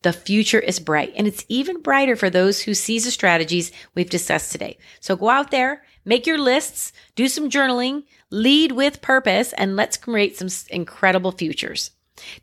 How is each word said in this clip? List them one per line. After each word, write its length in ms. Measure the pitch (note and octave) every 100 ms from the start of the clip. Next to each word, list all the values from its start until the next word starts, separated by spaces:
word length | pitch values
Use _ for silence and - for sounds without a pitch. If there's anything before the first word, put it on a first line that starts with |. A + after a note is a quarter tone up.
The 120 | F3
future 460 | E3+ - G#3 G#3+ A3+
is 220 | - F3+
bright, 320 | D#3+ D3+ C#3 -
and 100 | G#3
it's 180 | G3 -
even 340 | A#3 C#4 F4
brighter 340 | D4 C#4 C4+ A3+
for 140 | F#3+
those 320 | F3+ F#3 G3+
who 120 | -
seize 300 | G3+ - A3+
the 60 | A#3
strategies 640 | - F#3+ E3+ D#3+ F3 E3+ - -
we've 160 | - F3
discussed 420 | F3+ - E3 -
today. 260 | - - - - -
So 160 | - F#3
go 120 | G#3
out 220 | C4+ C#4+
there, 320 | C#4 B3+ D4 _ _
make 220 | - A#3+ A#3+
your 120 | D#4
lists, 540 | C4+ C4 D#4 - - _ _
do 120 | - B3+
some 220 | C#4+ D4
journaling, 540 | C#4 C4+ B3 B3 C#4+ C#4+ _ _
lead 420 | G3+ A#3 C#4+ D#4+
with 300 | B3 C#4 C#4+
purpose, 500 | - C4 C4 F#3+ B3+
and 220 | - F#3+ G3
let's 200 | A3 -
create 400 | - A3+ G3+ -
some 100 | F#3
s-, 200 | - -
incredible 640 | F3 E3+ - F#3+ F#3 F#3
futures. 580 | F3+ D#3+ - - - - _ _ - - -